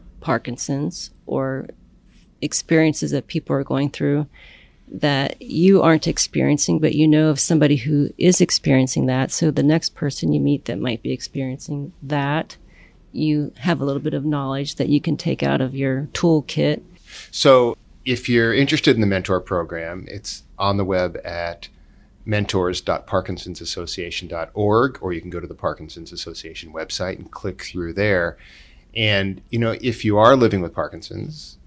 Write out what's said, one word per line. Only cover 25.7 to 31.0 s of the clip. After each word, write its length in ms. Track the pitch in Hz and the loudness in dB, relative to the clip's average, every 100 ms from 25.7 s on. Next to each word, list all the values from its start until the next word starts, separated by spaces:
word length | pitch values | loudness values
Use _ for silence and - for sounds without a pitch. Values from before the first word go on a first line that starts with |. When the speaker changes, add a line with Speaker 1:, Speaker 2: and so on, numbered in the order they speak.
| 76 78 - 82 | -6 -12 -16 -16
Speaker 2:
Association 600 | 85 - 80 80 80 82 | -14 -14 -14 -14 -16 -14
website 440 | 78 80 - 92 - | -12 -8 -6 -6 -8
and 140 | - | -12
click 320 | - 98 90 | -10 -10 -10
through 300 | - 92 85 | -10 -8 -4
there. 440 | 87 104 92 85 - - - - - _ | 0 2 2 0 -4 -20 -20 -20 -20 _
And, 460 | 113 110 101 98 95 - | -2 2 2 0 -4 -6
you 80 | 120 | -2
know, 180 | 113 107 | 0 -2
if 240 | 123 117 | -4 -2
you 140 | 107 104 | 2 6
are 160 | 110 135 | 8 8
living 240 | 113 98 | 6 2
with 140 | 85 | -2
Parkinson's 840 | - 76 85 | -4 -6 -8